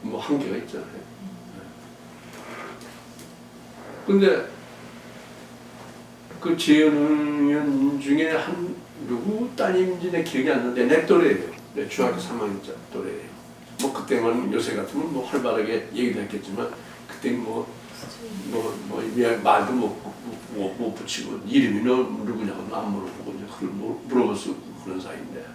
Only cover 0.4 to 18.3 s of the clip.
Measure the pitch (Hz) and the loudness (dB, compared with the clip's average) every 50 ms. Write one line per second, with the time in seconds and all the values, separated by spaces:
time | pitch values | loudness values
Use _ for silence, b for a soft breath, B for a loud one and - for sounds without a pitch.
0.4 | - - 98 117 117 - - - - - - - - - - - 196 - - - | 2 -2 -4 -6 -6 -8 -10 -10 -10 -10 -14 -14 -16 -16 -16 -14 -14 -14 -14 -14
1.4 | - - - - - - - - - - - - - - - - - - - - | -16 -16 -16 -16 -16 -16 -18 -18 -18 -18 -18 -18 -18 -18 -18 -18 -18 -16 -16 -14
2.4 | - - - - - - - - - - - - - - - - - - - - | -14 -12 -12 -12 -12 -12 -14 -14 -16 -16 -16 -18 -18 -18 -18 -18 -18 -18 -18 -20
3.4 | - - - - - - - - - - - - - - 202 196 196 190 165 - | -20 -20 -20 -20 -20 -18 -18 -16 -16 -14 -14 -10 0 4 6 8 8 8 8 6
4.4 | - - - - - - - - - - - - - - - - - - - - | 2 -6 -10 -14 -16 -16 -16 -16 -16 -16 -16 -16 -16 -16 -16 -16 -16 -16 -18 -18
5.4 | - - - - - - - - - - - - - - - - - - - - | -18 -18 -18 -18 -18 -18 -18 -18 -18 -16 -16 -18 -18 -18 -20 -20 -18 -16 -14 -6
6.4 | - 339 330 - - - 302 302 311 302 294 - 147 151 - 147 - 147 147 147 | 0 0 0 2 8 8 10 10 10 8 8 6 6 6 6 4 4 0 4 4
7.4 | 143 143 147 147 151 143 139 135 135 143 147 135 131 139 143 156 160 160 156 156 | 4 6 6 4 4 2 4 4 4 4 4 2 2 4 4 4 4 4 2 2
8.4 | - 196 180 175 175 180 - - - - - - 131 120 123 117 - 202 214 220 | 0 0 -2 -4 -4 -4 -6 -8 -10 -16 -14 -12 -4 -4 -2 -2 0 0 0 0
9.4 | 247 247 - - - 196 185 185 185 185 180 175 170 185 170 160 - - - 135 | -2 -2 0 0 2 4 6 4 4 4 2 0 -2 0 2 2 0 2 2 2
10.4 | 131 151 139 127 120 123 120 127 120 123 147 - - - 208 175 165 139 104 95 | 4 4 4 4 2 2 4 4 6 8 8 6 6 6 6 6 6 6 4 2
11.4 | - - - - - - - 143 139 - - - - - - - - - 120 117 | 0 -6 -10 -12 -16 -10 -6 -6 -6 -4 0 0 2 2 2 -2 -4 -6 -4 -4
12.4 | 107 104 98 98 - - - - - - - - 95 - - - - - - - | -4 -4 -4 -6 -8 -10 -12 -12 -14 -10 -8 -6 -6 -6 -6 -8 -10 -12 -16 -16
13.4 | - - - - - - - - - 139 - - - - 127 117 113 117 120 123 | -16 -18 -18 -18 -18 -18 -8 -4 -2 -2 -2 -4 -2 0 2 4 4 4 2 2
14.4 | 127 - - 117 - - - 104 98 - - 143 160 170 156 131 - - - 139 | 2 2 2 2 2 0 -2 -2 -4 -2 -2 -2 -2 0 -2 -2 -2 0 0 0
15.4 | 120 120 107 110 107 110 113 107 - - - 120 123 120 104 104 101 101 104 101 | 2 2 2 2 0 2 0 -2 -2 -2 -2 0 2 2 2 0 -4 -4 -6 -8
16.4 | - 95 95 101 113 - - B B B B B B - - - - 123 117 117 | -6 -6 -4 -4 -4 -4 -6 B B B B B B -14 -14 -4 -2 0 0 0
17.4 | 110 110 113 117 - - - - - - - - - 113 - 117 117 113 | -2 -4 -4 -4 -4 -6 -10 -16 -16 -16 -14 -14 -14 -14 -12 -12 -12 -10